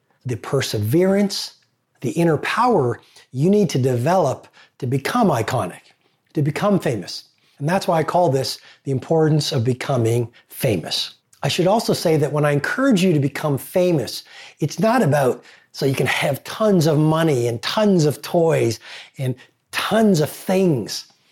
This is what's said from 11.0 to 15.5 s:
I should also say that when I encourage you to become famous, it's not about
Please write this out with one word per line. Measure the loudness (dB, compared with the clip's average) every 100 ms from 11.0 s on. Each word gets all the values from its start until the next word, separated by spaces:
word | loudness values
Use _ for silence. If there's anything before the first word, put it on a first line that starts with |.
| -8 -12 _ -6
I | -4
should | 0 2
also | 2 0
say | -2 0 0
that | 0
when | 0
I | 0
encourage | 0 -2 -2 2 4
you | 2
to | 2
become | 0 -4 -4 -4
famous, | -2 0 2 2 -2 -10 -16 -20 -20 -6
it's | -6 0
not | 0 2
about | 2 2 0 -2 -8